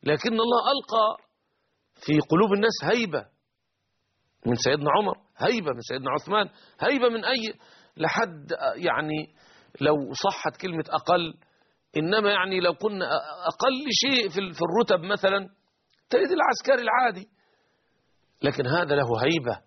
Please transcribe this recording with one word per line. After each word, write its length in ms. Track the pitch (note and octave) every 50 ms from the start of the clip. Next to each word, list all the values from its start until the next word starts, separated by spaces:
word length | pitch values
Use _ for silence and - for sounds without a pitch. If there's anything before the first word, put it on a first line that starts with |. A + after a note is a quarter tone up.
| -
لكن 300 | C#3 D3 D3+ - A#3+ A3+
الله 280 | A3 A3+ A#3+ A#3+ A#3+ G3+ A#3 C#4
ألقى 500 | C#4 - - A3 A3+ A3 G#3+ A3+ - - _ _ _ _ _ _ _ _ _ _ _ _ _ _
في 260 | _ - - D3+ D3+ C#3+ -
قلوب 220 | D#3 E3 G#3 A3 G3
الناس 240 | G3+ G#3 A#3 G#3 - -
هيبة 420 | D3+ G#3 B3 A#3 G3+ D3+ C3+ G#2 - _ _ _ _ _ _ _ _ _ _ _ _ _ _ _ _ _ _ _ _ _ _ _
من 80 | A#2+ A#2+
سيدنا 360 | A2+ - B2+ C#3 D3+ C#3+ D3 C#3+ F#3+
عمر، 180 | G#3+ F#3+ - - _ _ _
هيبة 360 | - - F3+ B3 A#3 F#3 D3+ B2+
من 80 | A#2+
سيدنا 300 | A2+ - C3 C3 B2+ C3+
عثمان، 380 | C3 D3+ - - F#3+ G#3+ G3+ F3 _ - - - _ _
هيبة 280 | - G3+ C#4+ C4+ A#3 B3
من 160 | A3+ A3+ G3
أي، 300 | G3 C4 C4 G#3+ A3 - - _ - - - _ _ _
لحد، 560 | - D#3 D#3+ D#3 F#3 A3+ G3 E3+ D3+ C#3+ D3+ E3 - - C3+ A2+
يعني 580 | A#2+ A#2+ - A#2+ A#2+ D3+ D#3 D3+ D#3 D3+ - _ _ - - - - _ _ _ -
لو 140 | C#3 C#3+ D3+ D3 C#3 F#2 -
صحت 440 | - - G3 G3 - - E3 -
كلمة 280 | - - F#3+ E3+ E3 D3+ -
أقل، 460 | - D#3 - - F3 F3+ E3+ D#3+ - - _ _ _ _ _ _ _ _ _ _ _
إنما 340 | D#3 D3+ E3 G3 A3 G#3+ G3+
يعني 300 | G3+ G3 F3+ F#3+ F#3+ F#3
لو 140 | F3 F3 E3
كنا 320 | - - G#3+ G#3 F#3+ F3+ B2 D3 D#3+ - D3+ D3+ F3 F3+
أقل 380 | E3+ - - - C4 C4+ B3+ D4 D4
شيء 380 | A3 F#3 - C4+ C#4 B3 A3+ G3
في 120 | D3+ F3+
ال-، 140 | G3 F#3 E3
في 60 | - E3+
الرتب 420 | E3 E3 A3 A#3+ - G3+ F3+ D#3
مثلًا، 440 | F#3 G#3 G3 - G3 F#3+ G3+ G3 F#3 _ _ _ _ _ _ _ _ _ _ _ _
تجد 200 | - B3 G4 -
العسكري 520 | F4+ E4+ C#4+ - C4 - - - C4+ A#3+ A#3+
العادي، 460 | A3+ A3 A#3+ B3+ A#3+ G3+ F3+ G3 _ _ _ _ _ _ _ _ _ _ _ _ _ _ _ _ _ _ _ _ _ _ _ -
لكن 240 | C#3+ C3+ - C#3
هذا 280 | B2 C3+ E3+ F3 D3+ C#3+
له 260 | C#3+ C#3 A#2+ A#2+ A2 A#2+
هيبة. 400 | C#3+ E3+ E3 C3 A#2+ G#2+ - _